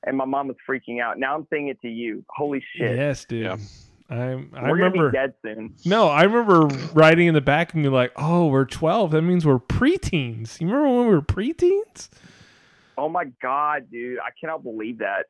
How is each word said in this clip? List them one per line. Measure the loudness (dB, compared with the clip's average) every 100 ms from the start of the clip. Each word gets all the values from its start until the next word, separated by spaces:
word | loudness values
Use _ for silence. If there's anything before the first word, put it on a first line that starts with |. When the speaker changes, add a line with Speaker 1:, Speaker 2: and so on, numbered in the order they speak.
| -4
Speaker 1:
and | -4
my |
mom | -2 -4 -4
was | -10 -8
freaking | -8 -6 -6
out. | -6 -4
Now | -4
I'm | -6 -6
saying | -6 -6
it | -8
to | -10
you. | -8 -8 -8 -12
Holy | -8 -6 -6 -8
shit. | -6 -4 -2
Speaker 2:
Yes, | -2 -4 -8
dude. | -6
Speaker 3:
Yeah. | -6 -8 -12 -20 -20 _ _
Speaker 2:
I'm, | -8 -6 -8 -12 -8
I | -2
Speaker 1:
We're | 2
gonna | 2
be | 2
Speaker 2:
remember | 0
Speaker 1:
dead | 0 -4 -6
soon. | -12 -10 -12 -8
Speaker 2:
No, | 0 2 4
I | 4
remember | 4 4 4 6 6 0 -2
riding | 6 6 8 6
in |
the | 4
back | 2 0 0
and | 0
being | 2
like, | 2 0 -2
"Oh, | 0 2 4
we're | 2
twelve. | 0 0 0 0 2
That | 0
means | 2 2 4
we're | 2
preteens." | 2 0 2 2 -2 -4 -4 -8 -12 -6
You | -2
remember | 0 2
when | 2 4
we |
were | 2
preteens? | 2 -4 -4 0 2 2 -2 -14 -20 _ -20 -20 -20 _ _ _ _ -6
Speaker 1:
Oh | -4
my | -4 -6 _
God, | -4 -2 -2 -4 -6
dude. | -10 -8 -8
I | -10 -12
cannot | -10 -10
believe | -10 -8 -8 -6
that. | -4 -4 -6